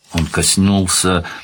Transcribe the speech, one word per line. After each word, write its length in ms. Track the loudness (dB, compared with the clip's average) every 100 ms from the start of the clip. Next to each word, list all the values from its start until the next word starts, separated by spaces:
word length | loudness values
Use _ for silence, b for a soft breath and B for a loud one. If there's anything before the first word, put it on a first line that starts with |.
| _
он 140 | -4 -2
коснулся, 960 | -2 0 2 2 2 0 0 0 0 -2 B